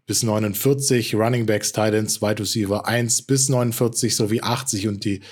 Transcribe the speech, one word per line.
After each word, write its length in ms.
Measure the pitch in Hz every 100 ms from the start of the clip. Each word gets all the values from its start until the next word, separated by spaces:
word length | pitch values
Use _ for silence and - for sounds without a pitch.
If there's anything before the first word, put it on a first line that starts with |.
| -
bis 160 | 104
neunundvierzig, 920 | 113 107 107 98 135 139 135 123 110
Running 320 | 107 113 123 110
Backs, 240 | 104 -
Tight 240 | - 107
Ends, 260 | 107 107 -
Wide 220 | 104 107
Receiver 460 | 101 117 98 104 -
eins 340 | 120 120 -
bis 260 | - 135 135
neunundvierzig 680 | 127 120 113 120 127 120 -
sowie 240 | 107 117
achtzig 480 | 117 117 - 101 104
und 160 | 101
die 160 | 104 98 -